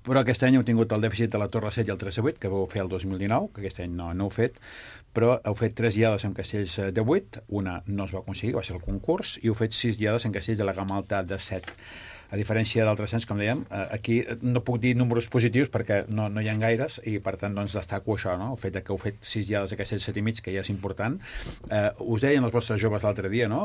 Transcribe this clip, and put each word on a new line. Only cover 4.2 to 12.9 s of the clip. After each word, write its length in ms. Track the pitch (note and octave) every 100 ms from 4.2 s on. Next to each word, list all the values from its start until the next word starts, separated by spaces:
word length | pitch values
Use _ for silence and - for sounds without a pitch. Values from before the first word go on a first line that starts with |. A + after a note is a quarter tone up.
| G2
heu 60 |
fet, 260 | - A#2 - - - - - - -
però 240 | A#2 B2
heu 180 | - G#2+
fet 160 | A2+ A2
tres 180 | A#2 G2+
diades 300 | A2+ G2+ G#2
amb 100 | G2
castells, 400 | F#2 G#2 F#2+ -
eh, 120 | G2
de 80 | F#2+ A2
vuit, 360 | F#3 - - -
una 320 | G2+ F#2+ F2 -
no 180 | G2+ F#2+
es 80 |
va 80 | F#2+
aconseguir, 320 | F#2 F#2 G2+ C3+
va 40 | F2+
ser 100 | F2
el 60 | F#2
concurs, 520 | G2 - F3+ - -
i 80 | A2+
heu 80 | A2
fet 160 | A2
sis 240 | - A#2+ G#2+
diades 300 | G#2+ A2+ A#2
amb 60 | G2
castells 220 | F#2+ A2
de 60 | G2+
la 80 | F#2+
gamma 220 | G2 G2
alta 220 | G2 G2+
de 160 | F2+ F#2+
set. 300 | - F#2 - - - - - - -
A 80 | G2+
diferència 460 | G#2+ A2 A2+ A#2
d'altres 240 | A2